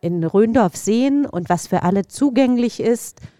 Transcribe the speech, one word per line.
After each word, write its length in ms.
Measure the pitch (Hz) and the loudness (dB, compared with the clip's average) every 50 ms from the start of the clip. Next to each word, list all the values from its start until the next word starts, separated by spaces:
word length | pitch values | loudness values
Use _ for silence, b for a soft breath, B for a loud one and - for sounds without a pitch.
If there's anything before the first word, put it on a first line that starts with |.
| - | -4
in 200 | 170 175 175 160 | -4 -4 -2 -2
Röndorf 520 | 160 - 196 220 226 226 262 208 165 - | 0 2 2 2 2 2 2 2 0 -2
sehen 500 | - - 190 220 233 262 277 277 285 285 | -4 -4 -2 0 2 2 2 2 0 0
und 240 | - - 180 170 - | -2 -4 -6 -2 -2
was 160 | 233 170 - | -2 -2 -2
für 160 | - 185 - | -2 -2 -2
alle 260 | - 175 196 196 - | 0 0 0 0 -2
zugänglich 720 | - - - 277 285 233 254 269 247 247 240 240 226 - - | -4 -4 -2 0 0 2 2 2 2 2 2 0 -2 -2 -2
ist, 400 | - 226 240 233 - - - B B B B | -2 0 0 -2 -4 -12 -18 B B B B